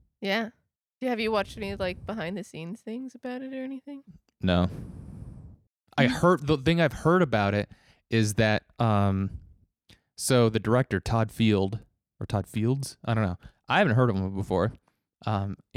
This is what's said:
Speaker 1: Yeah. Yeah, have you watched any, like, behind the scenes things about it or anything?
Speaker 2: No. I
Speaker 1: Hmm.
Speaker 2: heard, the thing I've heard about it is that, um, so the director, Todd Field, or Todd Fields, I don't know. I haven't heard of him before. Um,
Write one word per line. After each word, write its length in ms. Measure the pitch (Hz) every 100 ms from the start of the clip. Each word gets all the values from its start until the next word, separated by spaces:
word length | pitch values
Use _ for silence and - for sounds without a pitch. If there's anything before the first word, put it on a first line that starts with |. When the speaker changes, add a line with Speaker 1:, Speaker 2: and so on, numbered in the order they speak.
| _ _
Speaker 1:
Yeah. 300 | 202 202 220 - _ _ _ _
Yeah, 80 | 254
have 80 | 233
you 120 | 220
watched 260 | 214 196 -
any, 180 | 202 196
like, 300 | 185 180 -
behind 280 | 220 165 185
the 60 |
scenes 380 | 185 - 165 220
things 320 | - 226 262
about 300 | 240 254 247
it 100 | 262
or 100 | 262
anything? 380 | 262 269 - 285 277 - _ _
Speaker 2:
No. 280 | 92 90 87 - - - - - - - - - _ _ _ -
I 100 | 131
Speaker 1:
Hmm. 60 |
Speaker 2:
heard, 340 | 127 170 180 147
the 100 | 151
thing 240 | 131 170
I've 120 | 160
heard 280 | - 156 180
about 320 | 165 113 101
it 160 | 101 101 - _ _ _
is 240 | 113 107 101
that, 280 | 110 107 - -
um, 500 | 117 104 101 98 95 - - _ _ _ _ - _ -
so 320 | - 127 113
the 100 | 110
director, 400 | 101 123 131 98
Todd 320 | - 117 110
Field, 480 | - 113 104 98 113 - _ _ _
or 60 | 107
Todd 220 | 104 95
Fields, 500 | - 110 135 131 - -
I 80 |
don't 100 | 113
know. 140 | 104 90 - - -
I 80 | 151
haven't 160 | 196 113
heard 140 | 123
of 60 | 95
him 200 | 95 98
before. 380 | 95 92 104 - _ _ _ _ -
Um, 300 | 104 98 95 _